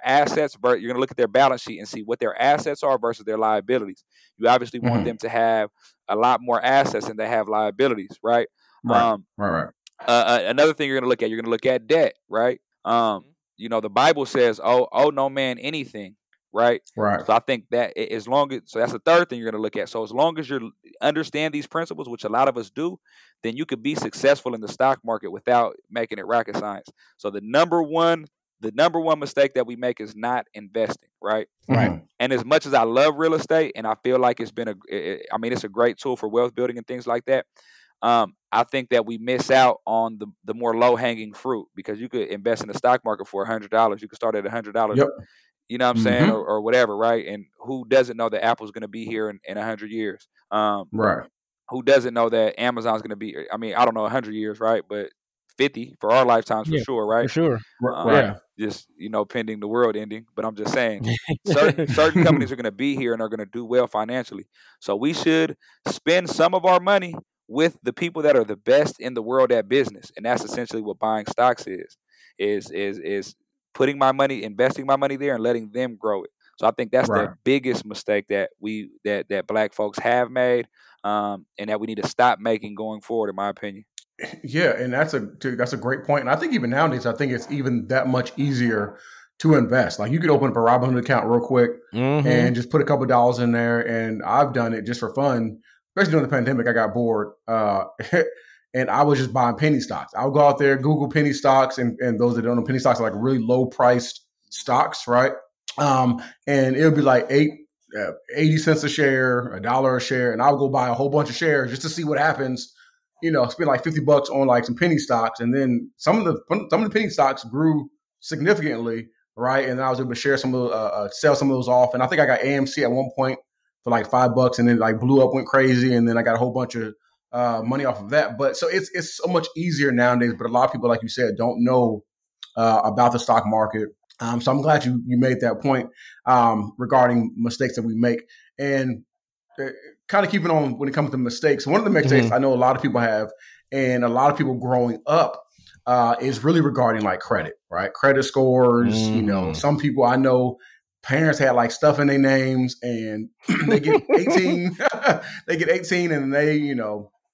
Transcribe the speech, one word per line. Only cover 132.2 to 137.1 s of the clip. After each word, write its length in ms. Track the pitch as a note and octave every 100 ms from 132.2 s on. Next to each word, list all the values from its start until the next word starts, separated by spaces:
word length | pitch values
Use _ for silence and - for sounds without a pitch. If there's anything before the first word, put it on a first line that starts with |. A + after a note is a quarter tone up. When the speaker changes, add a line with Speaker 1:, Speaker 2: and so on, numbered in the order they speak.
| _ _ - -
Speaker 2:
uh, 260 | A2+ A2
about 280 | G#2+ G#2 B2
the 60 | B2
stock 240 | - A2+ G#2
market. 440 | A2 G#2+ A2 G#2 - _ -
Um, 220 | A#2 A#2+
so 100 | C3
I'm 100 | C#3
glad 240 | D3+ D3 B2+
you, 180 | B2 B2
you 120 | B2
made 240 | C3 B2
that 200 | A#2+ A2+
point, 280 | C#3+ C3 A#2+ - - - -
um, 480 | B2+ A#2 A2 G#2 -
regarding 560 | B2 C3 B2